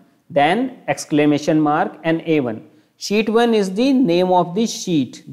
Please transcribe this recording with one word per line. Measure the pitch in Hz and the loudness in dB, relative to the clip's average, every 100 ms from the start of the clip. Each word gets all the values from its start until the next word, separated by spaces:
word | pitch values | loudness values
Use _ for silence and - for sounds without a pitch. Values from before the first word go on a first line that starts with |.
| _ _ _ | _ _ _
then | 139 147 208 262 - - | 0 2 2 -4 -8 -6
exclamation | 139 - 147 147 143 156 156 | -6 -2 2 2 2 0 2
mark | 151 151 156 - | 2 0 -2 -4
and | 165 165 160 | -4 -2 0
A | 151 | -2
one. | 123 110 - _ _ _ | -2 -8 -14 _ _ _
Sheet | - 202 220 | -4 -2 0
one | 220 233 | 2 2
is | 220 190 | 2 0
the | 190 262 | 0 2
name | 254 240 170 185 | 2 2 2 2
of | 180 170 | 2 0
the | 180 | -2
sheet | 226 - - 160 127 - - | -4 -4 -2 -2 -2 -8 -8